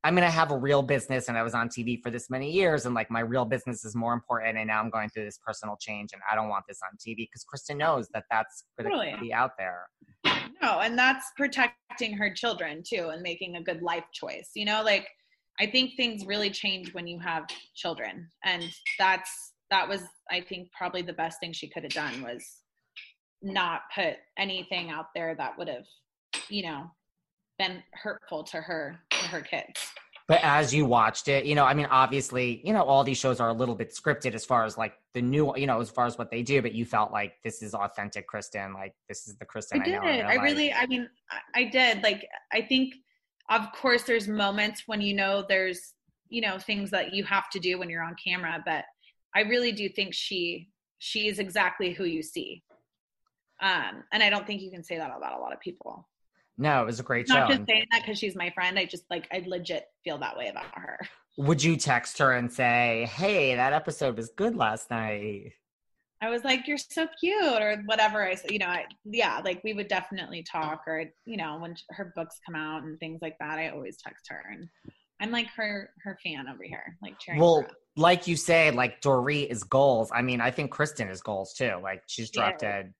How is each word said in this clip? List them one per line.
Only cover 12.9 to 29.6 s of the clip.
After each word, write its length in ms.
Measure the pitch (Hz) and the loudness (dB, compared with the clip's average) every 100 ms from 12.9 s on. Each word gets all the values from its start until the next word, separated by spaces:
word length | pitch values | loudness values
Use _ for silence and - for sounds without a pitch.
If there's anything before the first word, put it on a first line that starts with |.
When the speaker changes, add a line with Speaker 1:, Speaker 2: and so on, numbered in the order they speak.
| 214 165 | -4 -4
Speaker 2:
and 120 | 160 | -4
making 360 | 180 170 185 175 | -6 -6 -8 -8
a 40 | |
good 220 | 170 165 | -6 -4
life 220 | 175 170 165 | -2 -4 -6
choice. 400 | - - - - | -10 -10 -10 -12
You 100 | 214 | -6
know, 180 | 208 214 | 0 2
like, 240 | 220 196 - _ _ _ _ - | 4 2 0 _ _ _ _ -2
I 80 | 208 | 2
think 300 | 254 254 - | 2 2 0
things 280 | 247 214 | -2 -2
really 260 | 190 208 202 | -4 -2 -2
change 440 | 202 202 190 180 | -2 -4 -4 -8
when 140 | 180 170 | -10 -10
you 100 | 170 | -8
have 300 | 175 165 156 - - | -4 -4 -6 -14 -16
children. 560 | - 175 165 110 92 165 _ | -8 -6 -4 -8 -10 -18 _
And 280 | 190 180 175 - - - | -2 -2 -4 -10 -8 2
that's, 580 | 190 185 - - - _ _ | 4 4 -2 -14 -16 _ _
that 180 | 196 185 | 0 0
was, 160 | 196 180 _ - | -4 -8 _ -6
I 100 | 180 | -6
think, 300 | 180 185 180 | -6 -14 -14
probably 320 | - 180 180 | -8 -6 -4
the 120 | 175 | -6
best 260 | 165 160 165 | -4 -6 -6
thing 120 | 170 | -10
she 160 | 165 139 | -10 -12
could 140 | - | -12
have 100 | 147 | -8
done 300 | 156 147 120 | -6 -4 -6
was 400 | 123 123 - - _ _ _ - - _ _ _ | -8 -10 -14 -20 _ _ _ -20 -20 _ _ _
not 400 | 196 190 180 165 - | -4 0 0 -2 -6
put 260 | - 170 - _ - | -2 -2 -2 _ -4
anything 520 | 196 185 175 180 170 | -4 -4 -4 -6 -4
out 160 | 156 160 170 | -8 -8 -6
there 180 | 165 | -4
that 240 | 160 135 - | -4 -6 -6
would 100 | 170 | -8
have, 180 | 127 - _ _ _ _ - - | -8 -12 _ _ _ _ -10 -6
you 140 | 208 | -6
know, 300 | 175 143 170 _ _ _ _ _ _ _ | -6 -8 -12 _ _ _ _ _ _ _
been 240 | 190 185 - | -4 -4 -14
hurtful 520 | - 214 - - 160 | -12 -10 -10 -8 -10
to 160 | 160 165 | -8 -10
her, 400 | 160 165 143 170 _ | -6 -6 -6 -12 _
to 160 | - - | -4 -2
her 140 | 170 | -6
kids. 480 | 139 160 | -6 -6